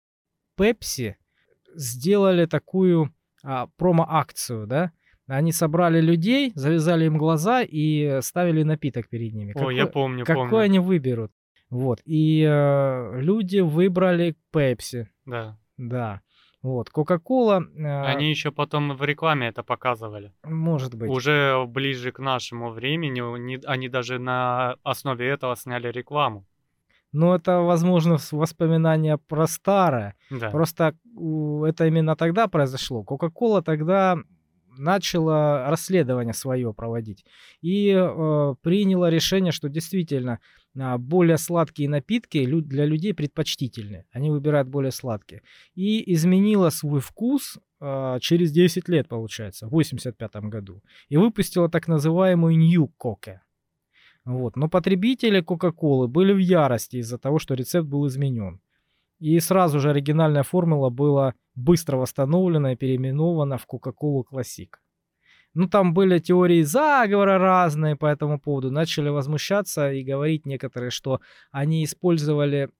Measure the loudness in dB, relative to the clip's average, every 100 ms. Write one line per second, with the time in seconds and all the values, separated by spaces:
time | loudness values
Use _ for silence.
0 | _ _ _ _ _ 0 0 0 -6 -6
1 | -8 -10 _ _ _ _ _ -12 -10 -4
2 | 2 4 4 4 2 -2 -4 0 4 4
3 | 0 _ _ _ -10 -8 -8 -2 2 2
4 | 2 0 -2 -6 -8 -8 -4 -2 -4 -8
5 | _ _ -8 -2 0 0 0 2 4 4
6 | 4 2 2 0 0 -2 0 0 2 2
7 | 2 2 2 2 2 0 0 -2 0 2
8 | 0 -2 -2 -2 0 2 0 0 -4 -6
9 | -8 -8 -8 -8 -8 -4 -2 0 0 0
10 | -2 -2 0 0 2 2 4 4 4 0
11 | 0 -4 -6 _ _ _ -10 -4 -2 -2
12 | -2 2 4 4 4 4 4 2 0 -2
13 | -6 -4 0 0 0 0 2 2 2 2
14 | 2 2 0 -4 _ 0 0 -2 -6 -12
15 | -12 _ -12 -10 -10 -14 _ -14 -8 -6
16 | -6 -10 _ _ _ _ -6 -6 -4 -4
17 | -2 -2 0 0 2 2 -2 -8 -6 -4
18 | -2 -2 -2 -2 -4 -4 -4 -2 -4 -4
19 | -4 -2 0 0 -2 -6 -6 -4 -4 -4
20 | -8 -14 -18 _ -10 -4 -2 -2 -4 -6
21 | -4 -2 0 2 2 0 -2 -4 -4 -6
22 | -8 -8 -4 -4 -6 -10 -10 -6 -4 -4
23 | -4 -6 -8 -8 -10 -10 -6 -6 -4 -6
24 | -4 -6 -4 -2 -2 -2 -4 -4 -6 -6
25 | -4 -4 -4 -4 -6 -8 -8 -8 -8 -10
26 | -6 -4 -4 -6 -18 _ _ _ _ _
27 | _ 0 2 2 2 2 2 2 2 2
28 | 2 0 -2 -4 -4 -2 0 2 2 2
29 | 2 -2 -2 -2 -2 -2 0 2 2 0
30 | -4 -12 -12 -8 -4 -2 -2 0 -2 -2
31 | _ -10 -6 -4 -4 -2 -2 0 2 2
32 | 2 0 0 0 0 0 0 -2 -8 -8
33 | -6 -6 -6 -2 0 2 0 -2 0 2
34 | 2 0 -6 _ _ _ _ -6 -2 0
35 | 0 0 2 2 2 0 0 -2 0 0
36 | 2 0 -2 -6 -4 -4 -4 -6 -6 -6
37 | -8 -14 _ _ -20 _ -2 0 2 4
38 | 2 0 0 2 0 -2 0 2 2 2
39 | 2 2 2 0 0 -2 -6 -8 -6 -4
40 | -2 -4 -4 -6 _ _ _ -8 -4 -4
41 | 0 2 4 2 0 -2 -2 -2 -2 -2
42 | -2 -4 -2 -2 0 -2 -2 -2 0 0
43 | -2 -4 -6 -4 -6 -6 -8 -8 -14 -16
44 | -12 -4 -2 0 0 0 0 -2 -4 -6
45 | -8 -8 -10 -20 _ -20 _ -6 -2 -2
46 | 0 2 4 4 4 4 2 0 -2 -2
47 | -4 -6 -2 -2 -4 -18 _ -14 -8 -6
48 | -4 -4 0 2 2 4 4 2 -2 -2
49 | -2 -6 -10 -10 -12 -12 -2 0 0 -4
50 | -10 -10 -12 -10 -10 -10 -12 -18 _ -20
51 | 0 4 4 2 -2 0 0 0 0 0
52 | 2 2 4 4 4 6 6 4 2 -2
53 | -10 -8 -12 -18 _ _ _ _ _ _
54 | _ _ -8 -6 -4 -4 0 0 2 0
55 | 0 0 2 2 0 -2 -2 0 2 2
56 | 2 2 4 4 4 4 4 0 -4 -10
57 | -8 -6 -2 -2 -2 -6 -2 -2 -2 -2
58 | -2 -2 -2 -2 -6 -10 _ _ _ _
59 | _ -6 0 2 4 2 4 2 2 0
60 | 2 2 4 2 0 0 2 2 0 2
61 | 2 2 0 -2 _ -2 2 2 2 -2
62 | -2 -2 0 2 2 2 0 -2 -2 0
63 | -2 0 0 0 -2 -4 -10 -12 -10 -6
64 | -2 -2 -4 -8 -8 -10 -18 -20 _ _
65 | _ _ _ _ _ -2 2 4 4 4
66 | 4 4 4 4 6 4 4 2 4 4
67 | 2 2 4 4 4 4 4 2 -2 0
68 | 0 0 -2 -4 -4 -4 -2 -2 -2 -2
69 | -2 -2 -2 -4 -2 -2 -2 -2 -2 -4
70 | -4 -2 0 -2 -4 -8 -8 -8 -8 -6
71 | -4 -4 _ -20 _ -4 0 0 -2 -2
72 | 0 0 0 0 0 0 -4